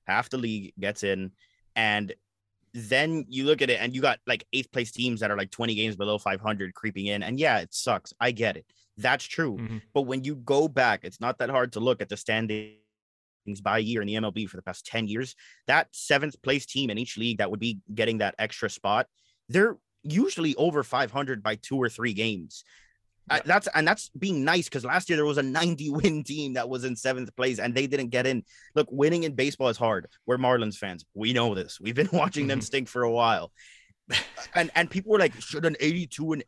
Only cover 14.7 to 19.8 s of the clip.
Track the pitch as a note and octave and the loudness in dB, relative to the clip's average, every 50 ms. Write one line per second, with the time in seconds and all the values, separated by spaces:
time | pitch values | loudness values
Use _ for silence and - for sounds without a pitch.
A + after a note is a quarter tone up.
14.7 | F2 - - - - A#2 A2 G2+ G#2+ A#2 C3 B2 - _ - - - _ _ - | -12 -12 -10 -6 -4 -4 -2 -2 -4 -4 -6 -6 -10 _ -20 -20 -20 _ _ 2
15.7 | C#3 D#3+ - - - - - - D3 C#3 D3 D3+ - - - C3+ C#3 C#3 - - | 4 4 2 0 -4 -6 0 2 2 2 2 0 -6 -4 -2 0 0 0 -2 -4
16.7 | - C3+ C#3 A#2 G#2 A2 B2 - - G#2 A2+ A#2+ A2+ G2 G#2 F#2 G#2+ G2+ A2+ A#2+ | -4 -2 -2 -2 -2 -4 -4 -6 -6 -4 -2 -2 0 0 -2 -2 -2 -2 -4 -4
17.7 | G#2+ F#2+ - - G#2 A2 A2+ A2+ A2+ G#2+ G#2 F#2+ - - G#2+ A2 - - A#2 G2+ | -4 -6 -10 -8 -4 0 0 0 2 2 0 -2 -2 -2 -4 -6 -4 -4 -6 -6
18.7 | - - - G2+ G#2 A#2+ C3 - _ _ _ _ _ _ _ - B2 F#3 G#3 A#3 | -6 -4 -2 0 2 2 0 -2 _ _ _ _ _ _ _ -2 2 4 4 4
19.7 | - - | 2 -2